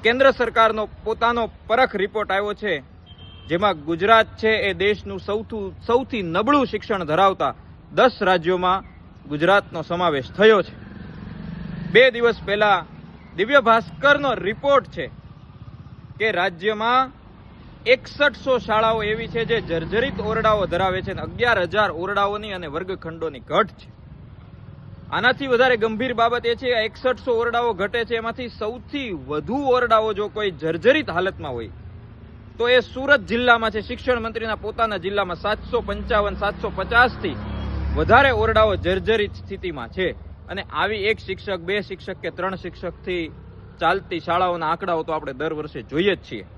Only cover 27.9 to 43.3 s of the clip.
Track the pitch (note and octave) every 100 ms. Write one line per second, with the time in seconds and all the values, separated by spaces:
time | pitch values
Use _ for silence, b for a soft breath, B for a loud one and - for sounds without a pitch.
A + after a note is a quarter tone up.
27.9 | A#3+ A#3 A#3 A3+ A3+ A#3+ - G#3+ A#3+ -
28.9 | C#4+ B3 E3+ B2+ D3+ D3+ B3+ C#4 B3 A#3+
29.9 | A3 A3 G3 G#3 G#3+ G#3 D3+ D#3+ E3 F#3+
30.9 | D4+ A#3 E3+ F#3+ F#3 D#3 B2 G#2+ - -
31.9 | - - - - - - - A#3 B3+ -
32.9 | B3 C#4 C#4+ F3+ A#3 B3 A#3 A3 G#3 G3+
33.9 | B3 - B3 A3+ A3+ A3+ G#3 G#3+ G#3+ A3+
34.9 | G3+ F3 G3+ F#3+ E3+ G3+ G#3 - A#3+ G3
35.9 | G3+ G#3 A3 G#3 F#3+ G3+ G#3 G#3+ F3+ F#3
36.9 | A#3 B3+ - F3+ C3 - - - - -
37.9 | - D#3 A#3 C#4 A3+ A3 A3 A3 F#3 -
38.9 | F#3+ F3+ A3 G3+ - - F#3+ F#3 D3 A#2
39.9 | F#3 F3+ A2+ - - - F#3+ F3+ D3 F#3+
40.9 | A3 G3+ A3 - F#3+ - F#3 E3 G#3 F#3+
41.9 | F#3+ - F#3 E3+ D#3+ F3+ F#3 F3+ - F#3
42.9 | E3 - F3+ D#3